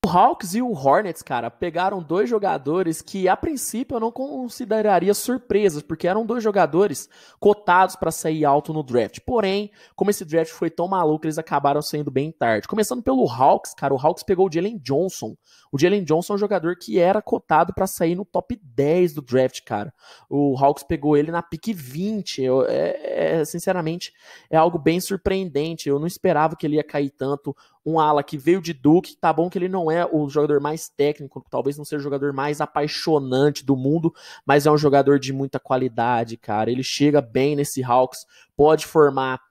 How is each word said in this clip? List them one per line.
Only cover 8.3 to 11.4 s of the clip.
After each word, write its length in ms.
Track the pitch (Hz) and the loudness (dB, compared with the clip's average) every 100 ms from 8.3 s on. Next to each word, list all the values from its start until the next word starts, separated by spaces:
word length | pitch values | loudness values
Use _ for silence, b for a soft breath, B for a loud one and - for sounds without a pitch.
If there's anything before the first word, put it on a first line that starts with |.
| 156 147 | 0 2
alto 260 | 143 147 | 2 0
no 120 | 156 | -8
draft. 360 | 135 120 104 - - | 0 0 0 -6 -4
Porém, 440 | 247 202 196 208 b b - | 0 0 -2 -6 b b -4
como 120 | 196 | 0
esse 140 | 202 | 0
draft 280 | 165 160 160 | 0 -2 -2
foi 180 | - 170 | -4 -6
tão 180 | 160 175 | -4 -2
maluco, 380 | 190 160 156 160 | 0 2 0 -2
eles 120 | |
acabaram 440 | 156 | -6